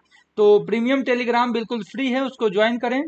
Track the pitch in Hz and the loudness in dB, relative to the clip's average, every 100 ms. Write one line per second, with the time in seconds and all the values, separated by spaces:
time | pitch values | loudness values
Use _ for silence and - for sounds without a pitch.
0 | _ _ _ - 208 208 165 226 233 269 | _ _ _ 2 6 6 4 -2 0 0
1 | 254 247 240 233 240 233 220 240 190 214 | 0 -2 0 0 0 -2 -4 -6 -8 -6
2 | 269 247 269 - 220 190 220 233 233 254 | -4 -2 -4 -2 -2 2 0 0 -4 -4